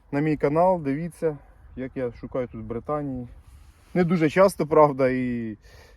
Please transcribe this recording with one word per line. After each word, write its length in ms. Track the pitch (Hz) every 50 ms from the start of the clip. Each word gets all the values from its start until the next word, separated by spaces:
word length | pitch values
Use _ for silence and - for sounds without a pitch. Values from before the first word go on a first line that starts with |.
| _ - -
на 80 | 139
мій 160 | 151 156 151
канал, 460 | - - 143 147 165 175 185 185 175 151
дивіться, 560 | 135 135 151 170 170 - - 170 160 147 139 - - - - - - -
як 200 | 120 131 131 -
я 160 | 135 127 120 117
шукаю 360 | - - 117 - 139 123 117
тут 120 | - 110
в 40 | 110
Британії. 640 | 110 117 117 - - 151 151 147 139 131 127 123 120 - - - - - - - - - _ - - -
Не 100 | 175 180
дуже 260 | 160 185 170 160 143
часто, 360 | - 185 190 196 - - 160
правда, 420 | 143 160 156 151 147 135 131 135 127
і, 460 | 131 127 127 123 120 120 117 110 104 - _ - - - - - -